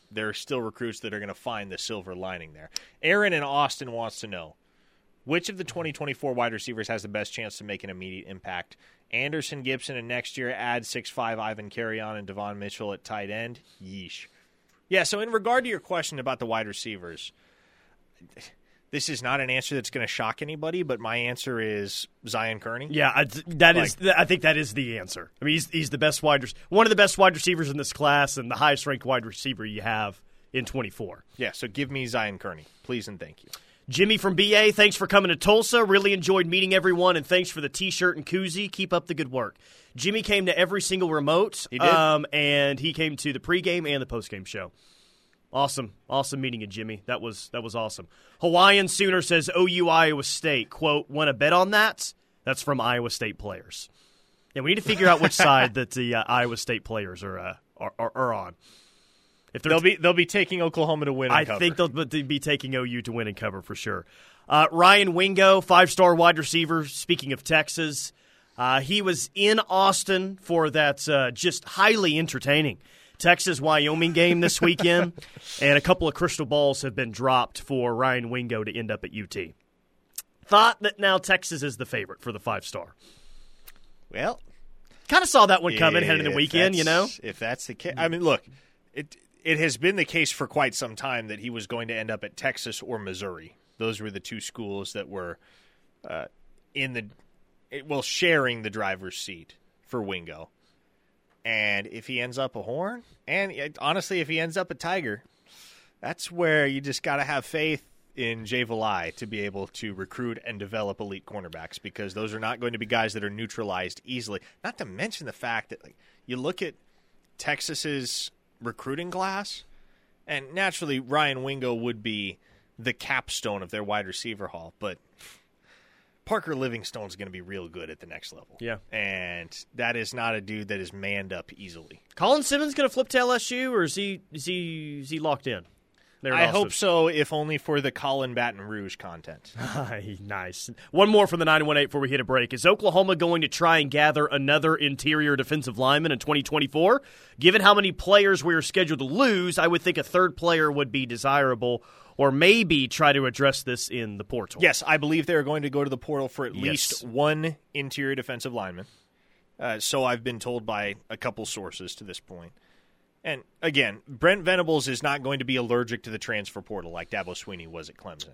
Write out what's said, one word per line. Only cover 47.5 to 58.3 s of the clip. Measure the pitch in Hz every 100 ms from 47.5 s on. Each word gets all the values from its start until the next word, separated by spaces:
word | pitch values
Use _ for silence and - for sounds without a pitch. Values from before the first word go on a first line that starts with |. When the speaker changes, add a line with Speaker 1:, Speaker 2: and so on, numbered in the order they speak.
Speaker 2:
that | 117
was | 113 113
awesome. | 110 - 85 _ _ _
Hawaiian | 170 170 190 202 185
Sooner | - 196 185
says, | 151 170 151
"O | 175 185
U | 180 170
Iowa | 160 160 151
State, | 135 - 160 135 113
quote, | - 156 147 -
wanna | 143 151
bet | 120 147
on | 175 185
that?" | 208 214 - - - _ _
That's | - 135
from | - 135
Iowa | 117 120 120
State | - 110 104
players. | 104 90 - - - _ _ _ _ _ _
Yeah, | 139
we | 135
need | 202
to | -
figure | 202 185
out | 165
which | 180
Speaker 1:
<laughs> |
Speaker 2:
side | - 170 135 127
that | 110 123
the, | 131 120
uh, | 117 110
Iowa | 123 123 117
State | - 117
players | - 110 98 90
are, | 98 92
uh, | 90 92 _ -
are, | 107 -
are, | 117
are | - 127